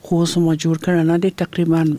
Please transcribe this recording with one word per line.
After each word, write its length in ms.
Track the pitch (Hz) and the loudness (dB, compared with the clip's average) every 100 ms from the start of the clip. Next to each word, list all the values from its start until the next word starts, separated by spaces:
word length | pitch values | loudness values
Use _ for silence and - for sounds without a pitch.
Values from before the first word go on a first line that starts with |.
خو 160 | - 170 | -4 0
اوس 180 | 170 175 | 0 2
ما 180 | 165 | 2
جوړ 220 | 156 165 160 | 2 0 -2
کړی 280 | - 175 | 0 0
نه 140 | 160 170 | 2 2
دی. 120 | 190 | 0
تقریباً 540 | - 175 - 165 165 160 | -2 -6 -2 0 2 0